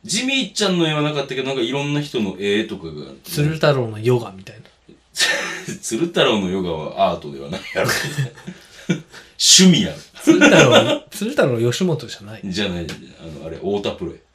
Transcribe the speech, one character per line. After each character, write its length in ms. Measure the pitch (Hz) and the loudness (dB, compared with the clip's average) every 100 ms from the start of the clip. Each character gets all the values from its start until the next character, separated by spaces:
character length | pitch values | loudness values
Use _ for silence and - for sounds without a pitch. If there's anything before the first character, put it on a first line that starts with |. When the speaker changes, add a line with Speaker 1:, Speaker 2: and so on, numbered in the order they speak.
Speaker 1:
ジ 200 | - 190 | -4 -4
ミ 100 | 254 | -2
ー 180 | 269 190 | -2 -4
ち 120 | - | -2
ゃ 40 | 202 | 0
ん 100 | 175 | 2
の 100 | 160 | 0
絵 60 | |
は 80 | 151 | 0
な 100 | 151 | -2
か 120 | 147 | -2
っ 20 | 139 | -4
た 80 | |
け 80 | 131 | -4
ど、 60 | 131 | -4
な 40 | |
ん 40 | 131 | -4
か 40 | |
い 80 | 117 | -2
ろ 120 | 139 | -2
ん 100 | 143 | -2
な 80 | 147 | -2
人 200 | 147 123 | -2 -2
の 140 | 98 92 | -4 -4
絵 260 | 101 104 | -2 -2
と 140 | 113 98 | -2 -8
か 80 | 82 | -10
が 260 | 76 67 69 | -12 -14 -18
Speaker 2:
鶴 260 | - - 147 | -8 -2 -2
太 240 | 156 156 | 2 2
郎 140 | 135 113 | 2 -2
の 100 | 104 | -2
ヨ 200 | 113 123 | 0 0
ガ 140 | 107 | -2
み 100 | 95 | -14
た 100 | 95 | -20
い 20 | 113 | -20
な。 60 | - _ - - _ - | -20 _ -20 -20 _ -2
Speaker 1:
<laughs> 560 | - - - - - - | -2 -2 -6 -10 -12 -10
鶴 240 | - 113 170 | -6 -2 -2
太 180 | 180 | 2
郎 160 | 143 107 | 2 2
の 80 | 92 | -2
ヨ 140 | 95 | -2
ガ 100 | 87 | -4
は 380 | 80 73 - 95 | -6 -6 0 0
ア 80 | 82 | 0
ー 20 | |
ト 100 | 76 | -10
で 80 | 69 | -14
は 120 | 69 | -10
な 80 | 92 | -10
い 20 | - | -6
や 80 | 92 | -2
ろ。 60 | 120 - 147 147 131 - - 180 - - - | -2 -2 -4 -4 -6 -8 -18 -18 -20 -16 -6
<laughs> 0 | 160 - - - - | -6 -6 -20 -20 -2
趣 260 | - 175 185 | 4 8 8
味 160 | 143 | 8
や 80 | 87 | 2
ろ。 40 | 76 - - | -6 -16 0
Speaker 2:
鶴 180 | - 330 | 4 6
太 160 | 302 170 | 8 8
郎、 400 | - 254 302 302 - | 8 6 4 -2 -6
鶴 200 | - 214 | -8 -4
太 140 | 285 170 | 0 2
郎 240 | 117 120 | 2 0
吉 120 | 120 | 2
本 220 | 185 120 117 | 0 -2 -6
じ 100 | - | -16
ゃ 60 | |
な 160 | 101 110 | -16 -12
い。 20 | |
Speaker 1:
じ 180 | - - | -6 -2
ゃ 60 | 101 | -2
な 100 | 87 | -4
い。 60 | 78 69 - - | -6 -10 -16 -20
あ 200 | 80 76 | -18 -14
の、 60 | 80 | -12
あ 40 | |
れ、 60 | 80 | -8
太 220 | 90 101 | -4 -2
田 80 | 101 | -2
プ 140 | 90 85 | -6 -10
ロ 60 | |
や。 40 | - _ | -10 _